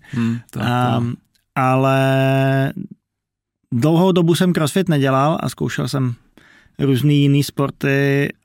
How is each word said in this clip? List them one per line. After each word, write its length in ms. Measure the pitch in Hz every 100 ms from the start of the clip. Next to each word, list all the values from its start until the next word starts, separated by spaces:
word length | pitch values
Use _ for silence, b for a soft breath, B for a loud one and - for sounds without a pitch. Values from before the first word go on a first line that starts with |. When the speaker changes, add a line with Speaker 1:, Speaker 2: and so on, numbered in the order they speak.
| B
Speaker 1:
Aha, 100 | 120
hm, 160 | 117 117 -
to, 80 | 123
to. 60 | 123
Speaker 2:
Am, 480 | 123 123 123 120 123 _ _ _
ale 1160 | - 131 131 135 135 135 135 135 135 135 135 139 - - - _ _ _ _ _ _ -
dlouhou 400 | 120 147 165 190
dobu 220 | 185 165
jsem 180 | 170 185
crossfit 360 | 170 151 196 185
nedělal 500 | 147 135 135 147 170
a 60 | 131
zkoušel 400 | - 143 - 135
jsem 260 | 139 127 117 _ _ b b b -
různý 420 | 139 127 147 147
jiný 200 | 143 143
sporty 840 | 135 - 139 - 139 139 139 139 143 -